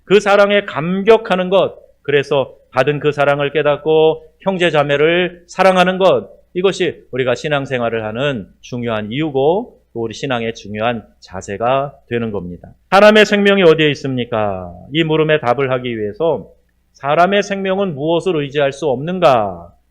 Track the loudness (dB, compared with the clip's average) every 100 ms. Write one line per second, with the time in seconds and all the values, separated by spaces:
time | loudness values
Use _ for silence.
0 | 0 2 4 4 4 2 -2 -6 -4 0
1 | 4 4 2 -2 0 2 0 -4 -20 _
2 | -2 -2 0 -2 -2 -8 _ -2 0 0
3 | -2 0 0 0 0 0 0 0 0 2
4 | 2 0 -8 _ -6 -2 0 2 0 2
5 | 2 2 -2 -6 -8 0 2 4 2 2
6 | 2 2 -2 -14 _ -2 -2 0 -4 -4
7 | -8 -4 -2 -2 -2 -4 -4 -4 -2 -4
8 | -6 -4 -4 -4 -10 _ -12 -8 -4 -4
9 | -4 -6 -4 0 0 0 -4 -14 _ -8
10 | -8 -6 -6 -4 -4 -8 -12 -4 -4 -4
11 | -10 _ -18 -14 -10 -4 -2 -2 -4 -10
12 | -8 -6 -4 -6 -10 -14 -20 -20 _ 6
13 | 6 6 4 4 2 6 6 6 2 -2
14 | -4 -6 -4 -2 -2 -4 -10 -16 -6 -4
15 | 0 0 2 0 0 0 0 -2 -4 -6
16 | -6 -4 -2 -2 -6 _ _ _ _ _
17 | -2 2 2 2 -2 -4 -4 -4 -4 -4
18 | -2 0 0 -2 -4 -2 -2 -2 -4 -2
19 | -4 2 4 4 0 -6 -16 _ _